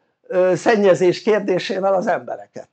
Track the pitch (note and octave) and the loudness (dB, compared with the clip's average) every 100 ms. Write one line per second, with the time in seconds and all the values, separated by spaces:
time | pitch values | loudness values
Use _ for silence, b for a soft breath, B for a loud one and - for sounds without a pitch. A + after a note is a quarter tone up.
0 | _ _ - F#3 F3+ F3 A#3 A3 G3+ E3+ | _ _ -6 0 2 2 0 2 4 4
1 | F3+ - A3+ G#3 G3 - - F#3+ G3 F#3+ | 2 0 0 0 0 -4 -4 -4 -2 -2
2 | F3 D#3 A#2+ - - - - | -2 -4 -6 -14 -14 -20 -20